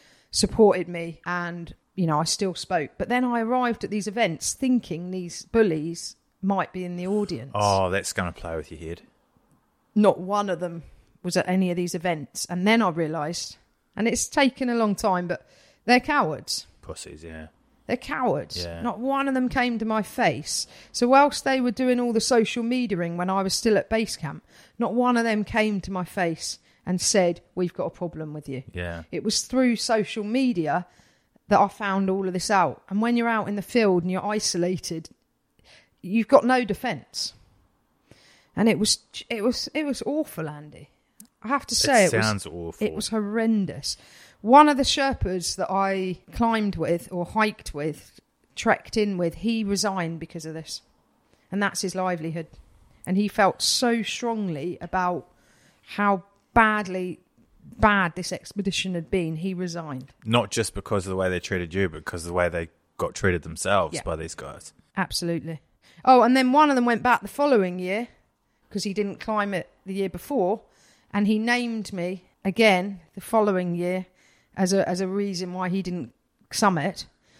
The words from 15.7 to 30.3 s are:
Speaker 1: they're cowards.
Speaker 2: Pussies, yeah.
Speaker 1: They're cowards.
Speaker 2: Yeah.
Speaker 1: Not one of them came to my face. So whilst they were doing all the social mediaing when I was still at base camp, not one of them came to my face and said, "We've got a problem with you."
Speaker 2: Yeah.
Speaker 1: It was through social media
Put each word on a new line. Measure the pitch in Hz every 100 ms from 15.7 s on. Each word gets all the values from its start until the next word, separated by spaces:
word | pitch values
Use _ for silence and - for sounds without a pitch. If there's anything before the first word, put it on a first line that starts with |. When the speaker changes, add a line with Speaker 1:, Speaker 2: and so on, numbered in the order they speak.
| _ -
Speaker 1:
they're | 247
cowards. | 269 294 247 135 - - - _
Speaker 2:
Pussies, | - - - 76
yeah. | 82 80 78 _ _ _ -
Speaker 1:
They're | 254
cowards. | - 285 254 143 - 90
Speaker 2:
Yeah. | 87 82
Speaker 1:
Not | 233 185
one | 254 277 277
of |
them | 262 254
came | 262 247 226
to | 220
my | 220
face. | - - 196 123 - - - - -
So | - 240
whilst | 269 285 -
they | 269 262
were | 247
doing | 233 254 247
all | 240
the | 226
social | - 226 220 240
mediaing | 233 254 240 180 170 170
when | 180
I | 196
was | 190 -
still | 233 202
at | -
base | 220 220 -
camp, | 147 151 - - - -
not | 233
one | 226 247 240
of |
them | 226 214
came | 202 226 214 202
to | 185
my | 190 175
face | - 175 165 - - _ _ -
and | 180
said, | - 208 175 170 - -
"We've | 180
got | - 170
a |
problem | - 175 160 156
with | 151 147
you." | 131 -
Speaker 2:
Yeah. | 87 87 85 82
Speaker 1:
It | 175
was | 220 -
through | - 254 254 233
social | - 220 202 226
media | 208